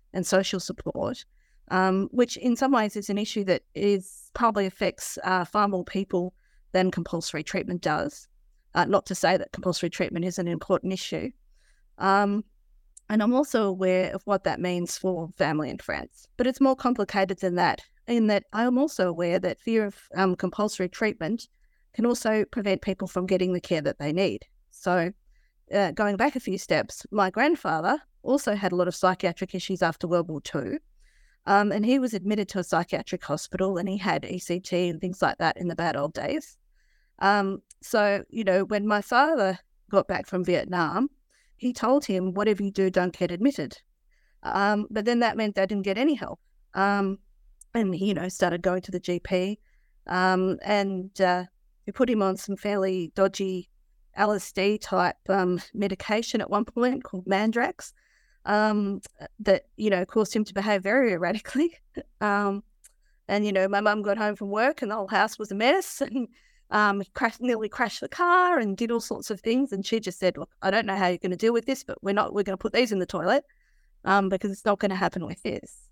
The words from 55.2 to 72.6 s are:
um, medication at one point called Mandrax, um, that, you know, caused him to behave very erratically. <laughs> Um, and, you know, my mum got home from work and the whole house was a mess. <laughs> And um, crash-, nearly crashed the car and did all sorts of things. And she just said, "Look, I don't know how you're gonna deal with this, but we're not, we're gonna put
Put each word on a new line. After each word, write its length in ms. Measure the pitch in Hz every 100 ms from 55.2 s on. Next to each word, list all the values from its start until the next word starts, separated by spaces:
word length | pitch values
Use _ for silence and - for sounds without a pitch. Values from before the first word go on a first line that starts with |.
| -
um, 320 | 196 180 175 -
medication 680 | - 196 190 - 214 233 233
at 80 | -
one 160 | 208 240
point 380 | - 247 269
called 220 | - 185 180
Mandrax, 680 | 196 220 226 285 - - - _ _ _ _ -
um, 540 | 208 214 208 202 196 - - 147 -
that, 280 | 214 190 - -
you 120 | 214
know, 160 | 185 185
caused 300 | 220 208 214
him 80 | 214
to 80 |
behave 300 | 196 208 202
very 300 | 196 247 247
erratically. 640 | 175 175 214 - 269 330 - _ -
<laughs> 80 | - -
Um, 440 | 208 202 202 202 - _ - _ _ _ -
and, 180 | 202 208
you 80 |
know, 140 | 190 190
my 120 | 202
mum 220 | 208 208
got 160 | 202 202
home 180 | 214 208
from 140 | 202
work 320 | 208 247 311
and 100 | 220
the 40 | 220
whole 120 | 190
house 320 | 214 220 -
was 120 | 214
a 40 | 196
mess. 460 | 233 381 - -
<laughs> 0 |
And 260 | - 247 233 _ _ _ -
um, 320 | 214 208 202 196
crash-, 260 | - 233 -
nearly 300 | 247 226 214
crashed 320 | - 233 -
the 80 | -
car 500 | - 349 349 359 339
and 160 | 214 190
did 160 | 233
all 80 | 233
sorts 300 | - 214 196
of 120 | 202
things. 300 | 226 247 269
And 140 | 196 196
she 140 | 226
just 200 | 196 -
said, 180 | 185 175
"Look, 120 | 151 _
I 100 | 190
don't 140 | 202 214
know 100 | 196
how 120 | 185
you're 100 | 180
gonna 180 | 185 180
deal 180 | 220
with 120 | 233 226
this, 180 | 269
but 140 | - -
we're 100 | 196
not, 200 | 202 -
we're 100 | 202
gonna 140 | 202
put 160 | 190